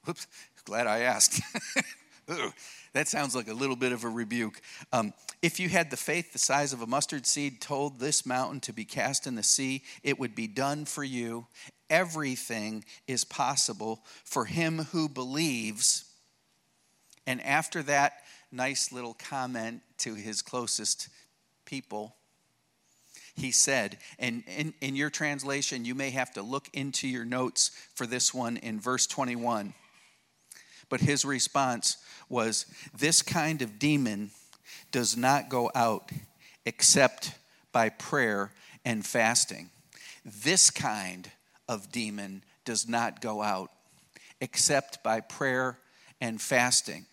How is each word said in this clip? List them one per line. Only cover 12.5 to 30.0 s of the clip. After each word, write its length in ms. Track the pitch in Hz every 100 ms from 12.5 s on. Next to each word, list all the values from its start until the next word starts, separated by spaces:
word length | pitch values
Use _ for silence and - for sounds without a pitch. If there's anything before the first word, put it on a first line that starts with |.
| 113 107 110 101 - -
is 180 | 127
possible 800 | - - 131 135 - 101 110 110 - -
for 200 | - 139 110
him 380 | 165 165 160
who 240 | 151 170 156
believes." 960 | 131 127 139 165 123 110 107 - - - _ _ _ _ _ _ _ _ _ _ - -
And 160 | 127
after 400 | - 143 160 175
that 420 | 143 143 139 - - - _
nice 400 | 127 127 131 -
little 220 | 123 120
comment 680 | 113 - 139 127 123 113 117 _ -
to 160 | 123
his 280 | 107 107 104
closest 680 | - 127 117 - 107 - - - _ _ _ _
people, 520 | - 139 - 104 107 _ _ _ _ _ _ _ _ _ _ - -
he 160 | - 135
said, 480 | 120 - 131 101 104 - -
and 260 | 123 120 -
in, 260 | 98 156 -
in 160 | 135 135
your 140 | 151
translation, 720 | - 151 143 135 139 139 127
you 100 | 117
may 160 | 127 135
have 220 | 131 123
to 80 | -
look 280 | 101 139 -
into 340 | - 139 131 131
your 180 | 127
notes 460 | 117 127 127 - - - -
for 120 | - 120
this 260 | 123 -
one 240 | 127 117 117
in 240 | 117 110
verse 260 | 117 127 -
twenty-one. 680 | - 127 120 120 113 101 - - -